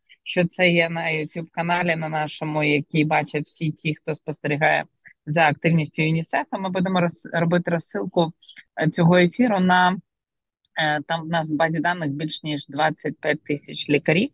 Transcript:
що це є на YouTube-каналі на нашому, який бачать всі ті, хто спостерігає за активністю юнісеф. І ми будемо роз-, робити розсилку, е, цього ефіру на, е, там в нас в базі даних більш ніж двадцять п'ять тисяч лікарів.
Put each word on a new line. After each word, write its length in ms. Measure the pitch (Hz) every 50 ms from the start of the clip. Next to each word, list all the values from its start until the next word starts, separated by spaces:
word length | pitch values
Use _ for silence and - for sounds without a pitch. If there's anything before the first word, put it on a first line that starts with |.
| _ _ _ _ -
що 240 | - - 185 175
це 220 | 170 - - 185 180
є 200 | 170 170 165 165
на 120 | 170 165
YouTube-каналі 960 | 165 165 160 156 151 151 - 175 165 160 - - 165 170 175 175 175 175 160
на 140 | 160 160 156
нашому, 540 | 156 156 151 147 - - 156 156 156 156 151
який 420 | 151 147 143 147 _ - 160 147
бачать 380 | 156 156 151 151 - - 151 151
всі 280 | - - - 165 156
ті, 240 | 151 - - 160 151
хто 200 | - _ - 151
спостерігає 680 | - _ - 147 - - 151 147 143 160 151 151 147 151 - _ _ - - _ _ -
за 220 | 151 151 170 160
активністю 540 | 151 143 - - 165 165 165 151 139 - -
юнісеф. 440 | 156 156 160 165 165 - - - 151 - -
І 40 |
ми 120 | 202 190 190
будемо 300 | 185 190 180 190 190 180
роз-, 380 | 175 170 165 - - - - 170
робити 320 | 165 165 175 175 175 -
розсилку, 640 | 170 165 - - - 202 202 180 - 180 165 165 - _ _ - - - - _ - -
е, 80 | 160 160
цього 280 | - - 170 165 175
ефіру 420 | 180 175 175 - - 247 247 208 190
на, 380 | 185 185 180 180 180 180 185 180 - _ _ _ _ _ _ _ _ _ _ _ _ _ - -
е, 200 | 160 151 151 151 143
там 160 | - 165 165 160
в 40 |
нас 240 | 160 170 165 156 156
в 40 | 156
базі 240 | 143 165 160 160 165
даних 320 | 151 170 180 180 160 143
більш 320 | 139 147 165 156 - - -
ніж 220 | 156 151 143 -
двадцять 520 | - 139 139 156 156 151 - - 151 - -
п'ять 240 | - 151 147 151 _
тисяч 460 | - 147 147 - - - - - -
лікарів. 400 | 147 147 - - 156 180 214 285